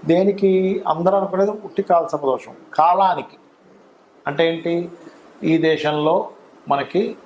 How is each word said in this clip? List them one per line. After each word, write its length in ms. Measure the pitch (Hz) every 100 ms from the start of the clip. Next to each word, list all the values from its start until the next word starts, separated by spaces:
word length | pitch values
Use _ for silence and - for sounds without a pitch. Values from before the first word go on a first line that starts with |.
దేనికి? 760 | 156 175 196 196 196 185 190 190 170
అందరూ 280 | 160 175 202
అనుకునేది 340 | 190 185 202
ఉట్టి 320 | 214 196 -
కాల 240 | 190 170 165
సర్పదోషం 400 | 147 139 123 - - -
కాలానికి. 600 | - 165 185 208 - - - _ _ _ - _ _ _ _ -
అంటే 160 | 147 165
ఏంటి? 420 | 165 170 170 175 - - - - -
ఈ 140 | 156 160
దేశంలో 720 | 160 156 151 151 156 180 - - - - -
మనకి 480 | 139 139 175 233 -